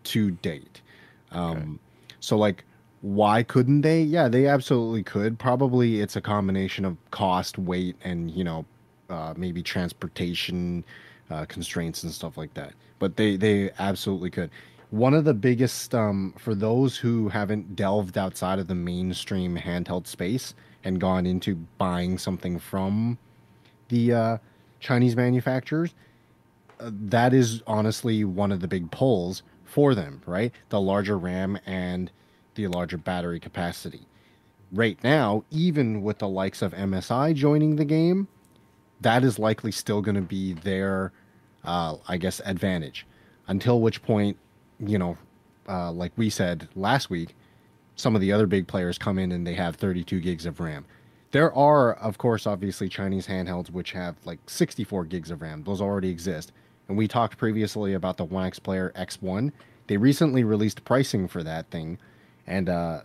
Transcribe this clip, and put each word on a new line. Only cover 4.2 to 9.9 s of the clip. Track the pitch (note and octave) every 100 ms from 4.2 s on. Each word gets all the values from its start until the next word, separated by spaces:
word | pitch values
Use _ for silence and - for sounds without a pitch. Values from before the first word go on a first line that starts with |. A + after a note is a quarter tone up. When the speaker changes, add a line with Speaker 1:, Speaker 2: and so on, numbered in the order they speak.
| B2+
Speaker 1:
they | B2 C#3
absolutely | C#3 - B2 A2+ A2+
could. | - G2+ A2 A#2
Probably | B2+ B2 C3+ B2 A#2+ G#2+
it's | G2+ -
a |
combination | G#2+ G#2 F#2+ F#2+ F#2+ - F#2+
of | E2 _
cost, | - F#2 F2+ - -
weight, | F2+ F2+ F2+ F2
and, | F#2 F2 E2
you | F2
know, | F2 D#2+ - _ _ _ -
uh, | E2+ D#2+ D#2+
maybe | F2+ E2+
transportation, | - F#2+ F2